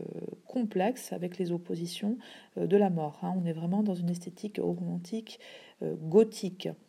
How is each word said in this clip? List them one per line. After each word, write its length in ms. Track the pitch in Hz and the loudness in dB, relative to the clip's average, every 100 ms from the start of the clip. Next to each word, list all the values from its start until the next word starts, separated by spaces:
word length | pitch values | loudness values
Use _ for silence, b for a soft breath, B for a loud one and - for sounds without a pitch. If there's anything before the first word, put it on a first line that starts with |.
| - - - - - | -8 -8 -8 -10 -6
complexe 640 | 254 214 185 202 254 - | -2 0 2 2 0 -6
avec 240 | 185 175 180 | -4 -4 -2
les 140 | 175 | -2
oppositions, 640 | 175 175 175 175 - 202 262 B B B 185 | -2 -2 -4 -4 -2 -2 -2 B B B -2
euh, 100 | 170 | 4
de 100 | 202 | 6
la 120 | 196 | 6
mort, 300 | 170 151 - | 4 -2 -2
hein. 120 | 180 185 | -2 0
On 40 | 170 | 0
est 80 | |
vraiment 300 | 160 170 202 | 0 0 2
dans 120 | 208 175 | 2 0
une 140 | 175 | 0
esthétique 500 | 175 175 - 208 - | -2 -6 -8 -6 -2
romantique, 800 | 175 175 170 175 175 226 220 - B B B - | 0 0 -2 -4 -4 -6 -6 -16 B B B -8
euh, 120 | 160 160 | -6 -4
gothique. 640 | 156 190 220 - 185 185 165 160 | 6 8 8 4 -6 -6 -8 -8